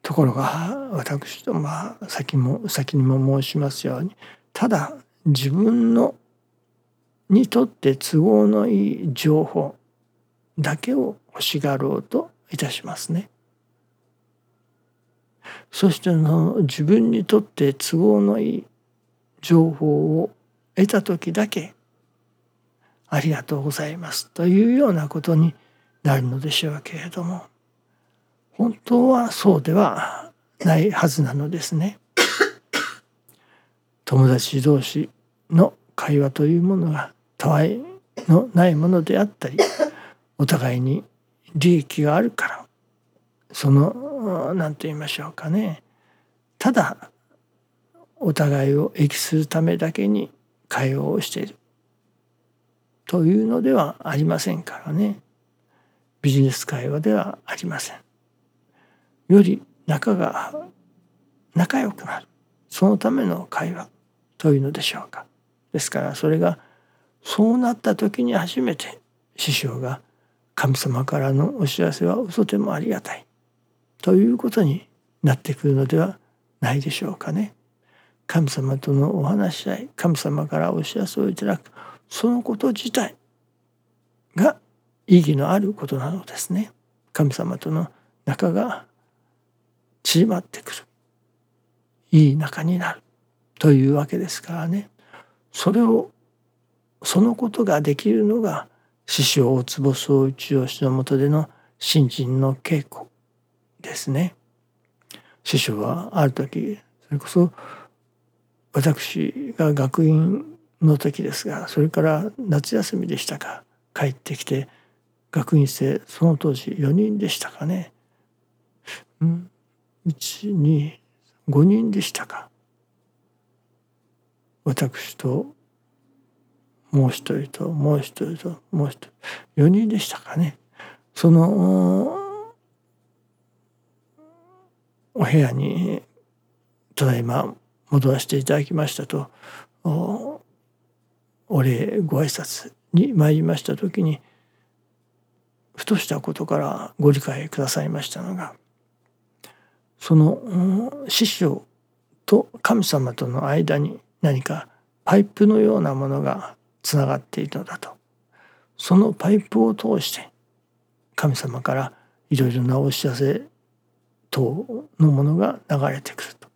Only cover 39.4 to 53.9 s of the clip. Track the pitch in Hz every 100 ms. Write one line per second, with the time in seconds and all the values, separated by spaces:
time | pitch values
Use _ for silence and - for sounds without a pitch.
39.4 | 131 131 - - 302 - - _ _ -
40.4 | 139 160 127 123 127 170 - _ _ _
41.4 | _ 160 170 175 139 - 147 160 233 -
42.4 | - - - _ _ _ _ _ _ _
43.4 | _ - 139 139 160 240 277 277 220 175
44.4 | 135 180 151 147 160 151 151 - 151 -
45.4 | 156 190 214 156 _ _ _ _ _ _
46.4 | _ _ - 233 - - - _ _ _
47.4 | _ _ _ _ _ _ _ _ 220 147
48.4 | 147 139 135 143 151 - 147 - - 160
49.4 | 147 160 165 170 160 160 202 202 - _
50.4 | _ _ _ - 131 135 147 - - -
51.4 | 208 - _ _ _ _ _ _ _ _
52.4 | _ _ _ _ _ _ - 180 160 202
53.4 | 220 247 247 254 143